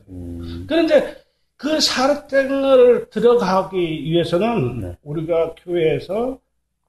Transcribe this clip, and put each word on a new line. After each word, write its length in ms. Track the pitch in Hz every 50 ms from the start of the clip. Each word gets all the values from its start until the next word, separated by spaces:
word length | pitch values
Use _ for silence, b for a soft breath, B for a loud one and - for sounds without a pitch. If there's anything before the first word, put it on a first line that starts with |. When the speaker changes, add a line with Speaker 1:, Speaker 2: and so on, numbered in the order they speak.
| - -
Speaker 1:
음. 560 | 92 90 87 87 87 85 85 85 85 85 92
Speaker 2:
그런데 480 | - 311 339 330 311 311 254 - - - - _ _ _ _ _ _ _
그 220 | _ - 294 311 302
샤르탱을 1300 | - - - 247 254 277 285 285 - - 262 269 269 262 277 277 269 269 269 254 247 247 233 - - -
들어가기 640 | - 214 226 240 240 240 - 180 185 190 185 - 196
위해서는 1040 | 185 175 160 156 143 135 160 165 170 160 - 170 175 208 233 240 202 127 120 127 117
Speaker 1:
네. 180 | 98 87 87 - _
Speaker 2:
우리가 500 | 143 147 165 160 160 170 165 165 160 - - _
교회에서, 760 | 180 175 175 160 156 143 131 - - 190 220 240 262 269 - _ _ _ _ _ _ _ _ _